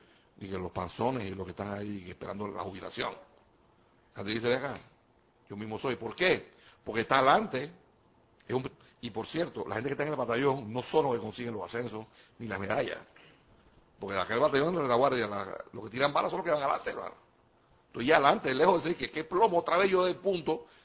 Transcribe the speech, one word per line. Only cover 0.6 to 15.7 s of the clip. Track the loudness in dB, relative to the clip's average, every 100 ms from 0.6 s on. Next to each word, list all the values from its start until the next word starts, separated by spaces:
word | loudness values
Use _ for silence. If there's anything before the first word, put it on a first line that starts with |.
| -6
panzones | -6 -6 -2 -2 -2 -6
y |
los | -8 -10
que |
están | -8 -8
ahí | -6 -8 -8 -10
esperando | -12 -10 -8 -8
la | -8
jubilación. | -8 -10 -10 -6 -6 -8 -16 _ _ _ _ _ _ _ _ -8
Antes | -4 -2
dice, | 0
"Ven | 0
acá, | -2 -8 -14 _ _ _ _ _ -16
yo | -12
mismo | -8 -4
soy". | -4 -4
¿Por | -6 0
qué? | 2 2 0 -20 -20 -14
Porque | -4 -2
está | 4 6
adelante. | 8 6 4 -4 -6 -12 _ _ _ _ _ _ -4
Es | -4
un, | -4 -10 -20 _
y | -10
por | -8 -6
cierto, | -4 -4 -4 -4
la | -4
gente | -2
que |
está | -2
en | -2
el | -2
batallón | 0 2 2 0 -2
no | -6
son | 0 2 2
los | 0
que |
consiguen | -4 -6 -6
los | -6
ascensos | -6 -6 -6 -8 -12 -18 -20 -14
ni | -8
las | -6
medallas. | -2 -2 -2 -6 -12 -20 -20 -20 _ _ _ _ _ -12
Porque | -4 -2
de |
aquel | 0 2
batallón | 4 4 2 2
de | 2
la | 4
guardia, | 4 2 0
la, | -2 -6 -10 -12